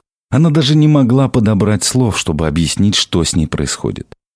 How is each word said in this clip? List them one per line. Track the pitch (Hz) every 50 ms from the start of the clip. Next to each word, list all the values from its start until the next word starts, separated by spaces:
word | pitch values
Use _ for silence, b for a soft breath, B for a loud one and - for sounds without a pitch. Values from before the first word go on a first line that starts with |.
| - _ _ _ _ _
Она | 123 139 165 165
даже | 147 170 135 139 151
не | 156 151
могла | 151 151 143 131 113 127 135 135
подобрать | - - 123 104 110 110 92 104 104 107 - -
слов, | - - 127 127 107 -
чтобы | - - 92 78 73 82
объяснить, | 78 73 85 80 69 - - 98 104 87
что | - - - - 87 80
с | - -
ней | 82 76
происходит. | - - - 69 - - - - 55 - - - _ - - _ _ _